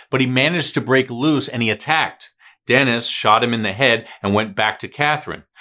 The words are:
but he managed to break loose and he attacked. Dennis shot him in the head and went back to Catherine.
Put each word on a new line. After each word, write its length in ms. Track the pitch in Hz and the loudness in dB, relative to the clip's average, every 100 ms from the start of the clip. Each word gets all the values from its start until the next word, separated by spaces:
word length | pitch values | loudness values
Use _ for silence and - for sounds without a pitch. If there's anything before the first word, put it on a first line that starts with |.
| - | -4
but 100 | 131 | -2
he 60 | 127 | 0
managed 480 | 127 143 175 143 | 2 2 0 -2
to 60 | - | -4
break 300 | 117 131 131 | 0 0 0
loose 380 | 120 147 147 131 | -2 0 0 0
and 140 | 123 | -2
he 80 | 113 | -2
attacked. 600 | 107 - 160 104 - - _ _ _ - | -2 -2 -2 -2 -6 -20 _ _ _ 0
Dennis 400 | 127 135 117 117 | 2 4 0 -2
shot 380 | - - 110 | -2 2 4
him 80 | 120 | 4
in 100 | 117 | 0
the 100 | 107 | -4
head 360 | 95 131 113 - - | 0 2 2 -2 -8
and 120 | 101 | -2
went 220 | 101 110 98 | 0 0 -2
back 220 | 113 - | -2 -2
to 80 | 98 | -10
Catherine. 560 | - 147 151 - 78 - _ | -4 -2 -2 -6 -14 -16 _